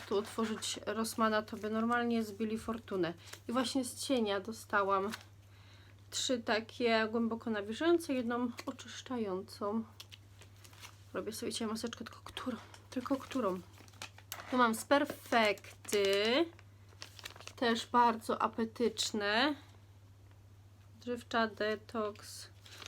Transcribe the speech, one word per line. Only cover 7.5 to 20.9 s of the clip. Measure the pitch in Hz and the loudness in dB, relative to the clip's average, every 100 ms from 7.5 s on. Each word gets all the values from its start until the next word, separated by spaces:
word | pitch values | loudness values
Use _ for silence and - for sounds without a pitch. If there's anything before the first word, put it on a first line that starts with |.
nawilżające, | 214 202 220 320 339 - | -2 -2 0 4 4 4
jedną | 254 233 240 247 240 - | -2 0 0 -2 -4 -8
oczyszczającą. | 254 226 - - 247 208 185 208 - 208 220 220 - - - - - - - - - - - - | -10 -10 -14 -6 -4 -2 -4 -6 -6 -2 -2 -4 -10 -18 -20 -20 -20 -20 -20 -20 -18 -18 -18 -10
Robię | 185 185 | -8 -6
sobie | 220 233 | -6 -6
dzisiaj | 226 220 | -4 -4
maseczkę, | 220 233 - | -4 -6 -6
tylko | 226 - | -10 -14
którą? | - - 254 226 - - - | -14 -10 -6 -8 -10 -20 -10
Tylko | 254 247 269 | -6 -2 -2
którą? | - 262 202 185 - - - - - - - - - | -2 -2 0 -2 -6 -20 -20 -16 -16 -16 -14 -12 -2
Tu | 254 | 4
mam | 233 | 6
z | 226 | 4
Perfekty. | - 285 294 - - 240 214 202 - - - 208 196 196 214 262 339 - - - - - - - - - - - | 4 4 4 -4 2 4 6 2 -4 -16 0 2 4 4 4 4 2 -2 -20 -20 -20 -18 -18 -16 -16 -14 -14 -2
Też | 233 233 - | 2 2 4
bardzo | 240 240 226 - - | 6 6 6 0 0
apetyczne. | 226 233 226 - 226 220 - 214 202 214 285 285 - - - - - - - - - - - - - | 0 0 -4 2 0 2 -2 0 2 4 2 0 -8 -20 -20 -20 -20 -20 -20 -20 -20 -20 -20 -20 -20